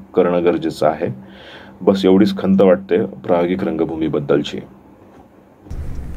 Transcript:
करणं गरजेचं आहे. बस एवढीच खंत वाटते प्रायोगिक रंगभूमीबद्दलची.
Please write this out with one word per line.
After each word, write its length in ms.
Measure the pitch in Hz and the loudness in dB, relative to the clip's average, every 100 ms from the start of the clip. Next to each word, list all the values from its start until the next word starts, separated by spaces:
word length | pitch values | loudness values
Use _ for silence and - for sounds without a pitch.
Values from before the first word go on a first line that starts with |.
| - 110 | -4 0
करणं 280 | 98 87 | 2 2
गरजेचं 440 | 85 80 78 71 76 | 0 0 -4 -2 -2
आहे. 200 | 78 - 64 - - - - - - | 0 -4 -8 -16 -20 -20 -20 -20 -2
बस 240 | 101 98 95 | 0 2 4
एवढीच 320 | 95 98 - | 4 4 0
खंत 240 | 95 98 | 0 4
वाटते 440 | 95 90 - 87 95 | 4 4 2 -2 -2
प्रायोगिक 580 | - - 87 87 92 | -6 -2 0 0 -2
रंगभूमीबद्दलची. 960 | 85 80 80 80 78 76 73 73 73 - - - - - - - - _ _ _ - - - - - | -2 -2 -4 -2 -4 -2 0 -2 -2 -10 -14 -20 -20 -20 -20 -20 -20 _ _ _ -14 -10 -8 -8 -10